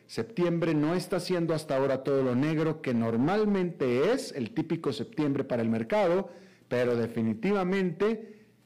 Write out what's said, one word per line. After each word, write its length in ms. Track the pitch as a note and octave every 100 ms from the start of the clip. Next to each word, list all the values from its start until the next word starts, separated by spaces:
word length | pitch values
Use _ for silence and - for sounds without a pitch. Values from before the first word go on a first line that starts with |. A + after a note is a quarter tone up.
| -
septiembre 680 | - A3+ - F3 E3+ E3
no 220 | D3+ D3+
está 240 | F3+ F3+ F3+
siendo 340 | F3+ F3+ E3
hasta 240 | D#3 - C3+
ahora 280 | C3+ C3
todo 180 | C#3+ C3+
lo 140 | C3 B2
negro 440 | D3+ D#3+ D#3+ D3+
que 140 | C3
normalmente 1160 | A#2+ A#2 A#2 C#3+ G#3 G#3+ F#3+ F3+ E3 C3 B2 E3+
es 200 | C4 -
el 200 | C#3+ A2
típico 400 | - - E3 D3
septiembre 500 | A2 A2+ - D3 C3+
para 200 | - B2
el 60 | A2+
mercado, 600 | A2+ A2+ G#3 E3+ F#3 F#3+ - - - -
pero 260 | B2 B2
definitivamente 1500 | A#2 A2+ A#2+ A2+ A2 F#3 G3+ F3+ G3 F#3 D#3 G#3 A3 - - - _